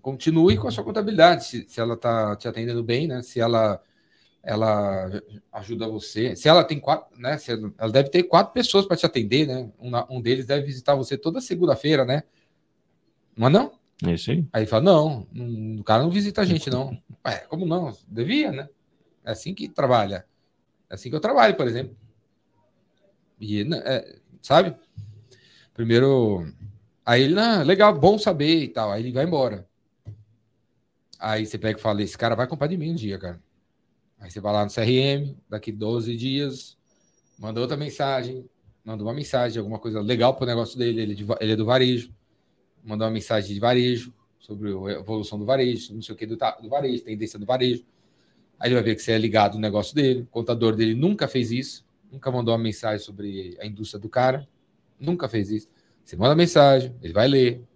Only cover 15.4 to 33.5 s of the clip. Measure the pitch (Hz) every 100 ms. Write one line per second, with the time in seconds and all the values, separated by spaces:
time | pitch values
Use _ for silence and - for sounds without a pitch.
15.4 | 120 113 110 107 101 110 151 185 202 196
16.4 | 196 165 147 127 135 127 _ - - 101
17.4 | - 156 180 170 165 - _ 107 127 269
18.4 | 294 135 143 _ _ _ _ _ - 110
19.4 | - 98 - - 139 123 101 95 - _
20.4 | _ _ _ _ _ - 127 151 214 277
21.4 | 226 196 131 117 139 - _ _ _ _
22.4 | _ _ _ _ _ _ _ _ _ _
23.4 | 107 104 110 165 - 131 - - _ -
24.4 | - 151 180 143 _ - - - _ -
25.4 | _ _ _ - 113 117 135 135 113 98
26.4 | 80 - - - _ _ - 120 135 185
27.4 | 226 214 143 190 208 170 160 208 208 170
28.4 | 143 165 135 - 110 101 120 127 160 160
29.4 | 127 101 90 _ _ _ - - _ _
30.4 | _ _ _ _ _ _ _ - 98 110
31.4 | 107 104 110 107 113 101 101 - 117 110
32.4 | 131 160 143 180 156 165 107 95 90 87
33.4 | _